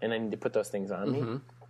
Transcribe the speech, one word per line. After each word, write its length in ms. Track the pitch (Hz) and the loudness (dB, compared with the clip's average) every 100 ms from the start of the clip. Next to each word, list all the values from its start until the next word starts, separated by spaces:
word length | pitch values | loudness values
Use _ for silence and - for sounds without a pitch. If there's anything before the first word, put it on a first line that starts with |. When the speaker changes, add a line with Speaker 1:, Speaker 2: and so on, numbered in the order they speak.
Speaker 1:
and 100 | 113 | 0
I 60 | 113 | 2
need 140 | 113 | 0
to 60 | 110 | 0
put 140 | 123 | 0
those 180 | 110 101 | 2 2
things 200 | 101 98 | 0 -2
on 220 | 92 104 | 0 0
me. 80 | 131 | 0
Speaker 2:
Mm-hmm. 160 | 120 127 - - - | 0 -2 -6 -20 -20